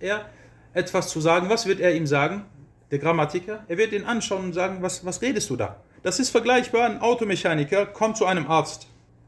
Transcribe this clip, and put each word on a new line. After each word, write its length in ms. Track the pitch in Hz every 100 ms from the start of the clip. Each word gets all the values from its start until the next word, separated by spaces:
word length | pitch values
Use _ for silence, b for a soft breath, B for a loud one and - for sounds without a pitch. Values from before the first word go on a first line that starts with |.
er, 240 | 180 214 - B B B B
etwas 360 | 180 180 185 -
zu 120 | 165
sagen. 280 | 156 175 185
Was 160 | 220 190
wird 140 | 190
er 160 | 180 160
ihm 100 | 147
sagen? 380 | 143 156 202 - - - _ -
Der 80 | 143
Grammatiker? 640 | 156 170 147 180 185 214 -
Er 80 | 175
wird 160 | 220
ihn 100 | 208
anschauen 400 | 220 233 - 196
und 100 | 185
sagen, 280 | 170 190 185
„Was, 240 | 180 - 180
was 160 | 175
redest 280 | 240 220 -
du 60 | 120
da?“ 220 | 101 - b b
Das 160 | 185 185
ist 100 | 254
vergleichbar, 560 | 233 226 254 247 226 240
ein 140 | 202
Automechaniker 840 | 233 240 214 175 180 156 147 196 202
kommt 320 | - 220 220
zu 80 | 190
einem 220 | 185 147
Arzt 400 | 160 151 - - - _ _